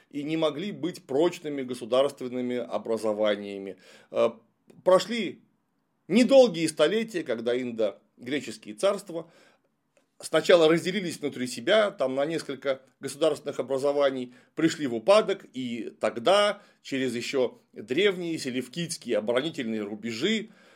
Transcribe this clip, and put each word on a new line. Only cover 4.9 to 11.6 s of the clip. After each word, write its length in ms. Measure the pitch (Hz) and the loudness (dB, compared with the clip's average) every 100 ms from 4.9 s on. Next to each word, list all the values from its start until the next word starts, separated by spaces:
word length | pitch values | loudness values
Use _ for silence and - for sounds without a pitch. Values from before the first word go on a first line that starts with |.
| 185 196 233 165 - _ _ _ _ _ _ - | 4 2 -4 -6 -8 _ _ _ _ _ _ 0
недолгие 640 | 214 233 269 240 170 156 | 4 8 8 8 4 -2
столетия, 540 | 156 156 220 226 175 | 2 2 2 -2 -6
когда 360 | 135 117 117 127 | -6 -4 -2 -2
индо-греческие 1120 | 123 113 104 - _ _ 123 147 117 107 - 104 | -4 -2 -4 -4 _ _ -6 -6 -6 -12 -14 -2
царства 540 | 190 202 - 165 165 _ _ _ _ _ _ _ _ _ | 0 0 -6 -12 -12 _ _ _ _ _ _ _ _ _
сначала 480 | - 160 160 175 156 | -2 2 6 8 8
разделились 500 | 165 175 202 175 - | 4 0 -4 -4 -6
внутри 280 | 143 127 123 | -6 -6 -6
себя, 440 | 120 | -4